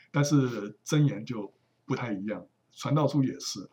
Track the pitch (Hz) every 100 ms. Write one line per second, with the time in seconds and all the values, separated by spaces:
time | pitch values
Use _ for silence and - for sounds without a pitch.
0 | _ 147 143 147 127 113 104 - - 151
1 | 143 101 110 113 98 _ _ _ - 127
2 | 120 98 104 92 - _ _ - 131 147
3 | 143 151 131 - - 101 -